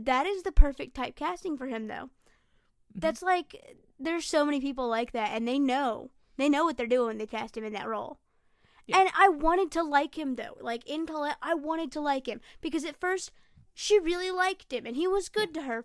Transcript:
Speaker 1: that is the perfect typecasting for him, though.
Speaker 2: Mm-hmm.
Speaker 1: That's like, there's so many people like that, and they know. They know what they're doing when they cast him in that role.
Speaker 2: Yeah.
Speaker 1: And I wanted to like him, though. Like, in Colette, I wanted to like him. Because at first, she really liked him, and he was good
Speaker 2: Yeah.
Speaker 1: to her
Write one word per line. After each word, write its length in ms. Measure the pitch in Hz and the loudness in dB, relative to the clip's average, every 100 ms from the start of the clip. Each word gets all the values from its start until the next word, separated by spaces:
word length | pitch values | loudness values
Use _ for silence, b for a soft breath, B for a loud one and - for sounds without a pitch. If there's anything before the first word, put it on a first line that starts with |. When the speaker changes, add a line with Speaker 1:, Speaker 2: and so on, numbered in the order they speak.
| 233 | 2
Speaker 1:
that 200 | 254 339 | 2 2
is 160 | 392 | -2
the 60 | 349 | 2
perfect 440 | - 294 277 254 - | 8 8 8 -10 -8
typecasting 600 | 247 - 302 349 370 277 | -10 -6 -6 -6 -8 -8
for 80 | 262 | -6
him, 180 | 226 214 | -6 -8
though. 80 | - 254 _ _ _ _ _ _ _ _ | -10 -12 _ _ _ _ _ _ _ _
Speaker 2:
Mm-hmm. 80 | - | -4
Speaker 1:
That's 220 | - 226 | -2 -2
like, 540 | 370 359 - - - - _ - | 0 0 0 -16 -20 -20 _ -8
there's 260 | 294 339 | -4 -2
so 200 | - 311 | 0 2
many 160 | 294 285 | 2 0
people 280 | 277 262 247 | -2 -4 -2
like 240 | 226 240 | -2 -2
that, 180 | 233 214 | -2 -2
and 140 | 220 233 | -2 0
they 120 | 277 | 2
know. 520 | 269 262 262 214 - _ _ - | 2 2 0 -4 -10 _ _ 0
They 120 | 285 | 2
know 160 | 285 | 4
what 120 | 330 254 | 2 0
they're 100 | 226 | 2
doing 180 | 247 233 | 2 2
when 120 | 220 | -2
they 80 | 214 | -8
cast 300 | 220 220 220 | -8 -8 -8
him 80 | |
in 80 | 214 | -8
that 120 | 208 208 | -8 -6
role. 300 | 220 233 294 _ b b b b b - | -6 -8 -14 _ b b b b b 2
Speaker 2:
Yeah. 140 | - | 4
Speaker 1:
And 100 | 381 320 | 4 6
I 120 | 392 | 6
wanted 420 | 294 320 359 359 | 6 2 2 2
to 120 | 330 | -2
like 340 | 320 285 311 320 | 2 2 2 -4
him, 160 | 285 | -6
though. 220 | 240 220 - | -6 -8 -10
Like, 240 | 240 233 - | -8 -8 -6
in 180 | 302 320 | -6 -6
Colette, 300 | 311 294 294 | -4 -4 -4
I 120 | 277 | -2
wanted 380 | 339 302 320 311 | -2 -2 -4 -4
to 80 | 302 | -4
like 260 | 294 269 262 | -2 -2 -4
him. 140 | 202 B B | -12 B B
Because 240 | 330 320 | -6 -4
at 140 | 311 285 | -6 -4
first, 300 | 359 370 - b b b - | -4 -4 -6 b b b -20
she 280 | - - 415 | -8 2 4
really 320 | 330 359 370 | 4 -2 -2
liked 400 | 370 370 381 - | 0 0 -2 -8
him, 120 | 240 | -8
and 120 | 277 254 | -6 -2
he 100 | 359 | 0
was 220 | 392 381 | 0 -2
good 220 | 427 415 | -4 -2
Speaker 2:
Yeah. 60 | 311 | -4
Speaker 1:
to 60 | 277 | -6
her 160 | 226 | -6